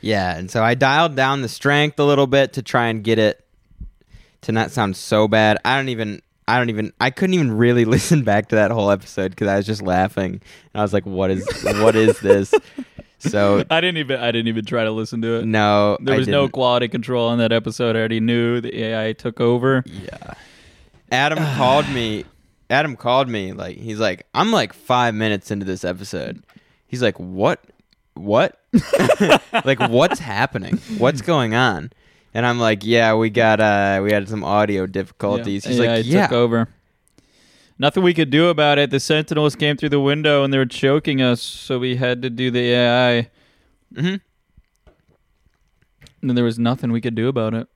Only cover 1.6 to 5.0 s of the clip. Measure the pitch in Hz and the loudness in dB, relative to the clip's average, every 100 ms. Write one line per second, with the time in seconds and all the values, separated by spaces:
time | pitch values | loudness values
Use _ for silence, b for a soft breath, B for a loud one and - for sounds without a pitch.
1.6 | 139 143 151 - 143 143 135 139 131 - | 0 2 0 0 2 4 4 2 0 -4
2.6 | 113 127 117 113 107 113 107 - _ _ | -4 -2 0 -2 0 2 2 0 _ _
3.6 | _ - - _ b b b b - 113 | _ -20 -20 _ b b b b -6 -4
4.6 | 107 - 104 95 | -2 -2 -4 -4